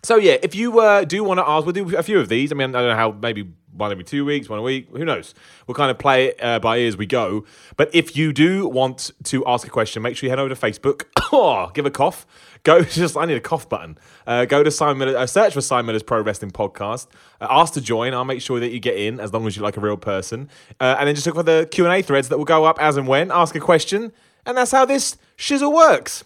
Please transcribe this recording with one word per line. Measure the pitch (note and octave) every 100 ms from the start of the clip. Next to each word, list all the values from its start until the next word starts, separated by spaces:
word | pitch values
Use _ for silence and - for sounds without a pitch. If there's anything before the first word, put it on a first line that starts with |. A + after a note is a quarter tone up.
So, | - A3+
yeah, | F#3+ B2+
if | F#3
you, | F#3 A#3+ A3+
uh, | A3 G3+
do | E3 F#3+
wanna | G#3 F#3 D3
ask, | D#3 D#3
we'll |
do | F3+ F#3
a | F3
few | E3 G3+
of | G#2
these. | A#2 C#3
I |
mean, | C#3+ C3
I | B2
don't | B2
know | A2
how, | A2+
maybe | G#2 G2+ G2+ F#2 E2 _
one | E2 G#2
every | F#2+
two | F2+ C#3+
weeks, | C#3+ D3 A2+
one | G#2+
a |
week, | A#2+ C3+ B2
who | B2+
knows? | E3 A2 - _ - _ -
We'll |
kind | B2 C#3
of | A#2+
play | C#3+ C3 C3
it, | -
uh, | A#2+ A#2
by | A2+ A#2
ear | A#2
as | G2
we |
go. | G#2 B2+ G2+ G#2 - - - -
But | D#3
if | E3 D#3+ C#3
you | D#3
do | C#3 E3 F#3+ G3
want | B2+ C3 C3 - _
to | - C3 B2
ask | A#2+ -
a |
question, | B2 A2 A2+
make | A#2 C#3
sure | B2+
you |
head | C3
over | C#3
to | C3
Facebook. | A2+ G#2 C3+ C#3+ -
<coughs> | - -
Oh, | C#4 F#3 A2 F2
give | C#3+
a | C#3
cough. | C#3 D3 - - _ - -
Go, | - E3
<laughs> |
just, | E3+ D#3+ E3+ C#3+
I | E3
need | C3+
a |
cough | - D#3 -
button. | G#2+ E2 D#2 _ _ -
Uh, | A#2+ B2
go | C#3+
to | D3+
Simon | D3 D3 C3+
Miller, | C3+ B2+
uh, | B2+
search | F#3+ G#3+
for | C#3
Simon | C3 B2 A#2
Miller's | A2
Pro | - A#2
Wrestling | G#2+ G2+ G2+
Podcast. | - G2+ - G2+ B2 - _ _ _
Uh, | A#2+
ask | C3+ E3
to | D3+
join. | A2+ A2+ B2
I'll | B2
make | C3 C3
sure | - B2
that | A#2+
you | A#2+
get | A#2+ G2+
in, | G#2 A#2
as | G#2
long | A2 A2+
as | F#2+
you're, |
like, | G#2 G2+
a |
real | G#2 G#2
person. | G#2+ F#2+ F#2+ A#2 C#3+ - _ -
Uh, | C3 C3+
and | C#3+
then |
just | D3 D#3
look | D#3+
for |
the | E3 D#3+ D#3+
Q | -
and | E3+
A | F#3
threads | F#3 C#3 B2+
that | D3
will | D3
go | D#3+
up | D#3 D#3+
as | D3+ C#3
and | C3
when. | C3+ F3+
Ask | F3 E3
a | D#3+
question. | - D#3+ - G3+ A3+ _ _ _ -
And | B3
that's | B3
how | C4+
this | C4 C#4 - - _ _
shizzle | - C#4 C#4+
works. | D#4 D#4+ F3 - -